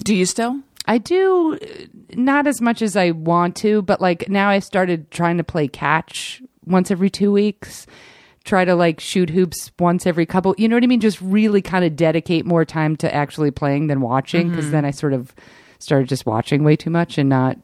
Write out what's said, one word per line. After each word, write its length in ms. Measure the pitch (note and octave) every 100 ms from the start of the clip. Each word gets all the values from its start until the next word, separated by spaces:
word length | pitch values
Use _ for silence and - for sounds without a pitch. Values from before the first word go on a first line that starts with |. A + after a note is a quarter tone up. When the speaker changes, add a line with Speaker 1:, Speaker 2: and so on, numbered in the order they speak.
Speaker 1:
Do 100 | G#3
you 140 | G3+ F#3
still? 320 | - A#3 C#4 - - -
Speaker 2:
I 140 | A#3
do, 580 | - F4+ F#4+ F#4 D#4+ -
uh, 80 | - - D#2+ - -
not 320 | G#3 C4 C#4+ C#4+
as 160 | C4
much 220 | A#3 A#3
as 120 | A3 F#3+
I 140 | F3+
want 460 | E3 D#3+ E3+ F3 -
to, 240 | G#3+ G#3+
but, 180 | F#3+ G3
like, 300 | F#3 E3+ -
now 200 | G3 G3+
I 100 | G3
started 500 | - F#3+ F#3 E3 D3
trying 280 | - E3+ E3+
to 60 |
play 240 | D#3+ E3+ C#3+
catch 760 | - C#3+ D#3+ - - - - B3+ _
once 280 | - F#3 F3+
every 180 | F3+ G3
two 220 | - G3+
weeks. 560 | G3+ G#3 - - - - - - - _ _
Try 220 | - F#3+ F3+
to, 100 | F3
like, 240 | E3+ D#3+
shoot 320 | - F#3+ F3
hoops 400 | F3 F3+ - - -
once 260 | F3 F3 F#3
every 220 | E3 E3
couple, 260 | F#3 F#3 F#3
you 80 | A3+
know 80 | A#3+
what 80 |
I 40 | B3
mean? 120 | B3
Just 200 | G#3+ E3+
really 420 | F#3 G#3 G#3+ G3+
kinda 260 | F3+ F#3 F3
dedicate 560 | D3 E3 D#3+ - E3 F3
more 200 | E3+ D#3+
time 300 | D#3+ D#3 D#3
to 140 | E3
actually 360 | D3 C#3+ - D3
playing 380 | - D3 C#3+ D#3
than 120 | C3+
watching, 500 | A#2+ C3 - E3+ E3+
'cause 120 | E3+ D3+
Speaker 1:
Mm-hmm. 60 |
Speaker 2:
then 120 | D3+ C#3+
I 60 |
sort 220 | C#3 D3
of 200 | C3 B2 - - - - _
started 280 | - C#3 B2+
just 160 | C3+ -
watching 380 | A2 - C#3+ D3+
way 100 | D#3
too 140 | E3
much 280 | E3+ E3+ -
and 120 | C#3
not 280 | C3 C3 -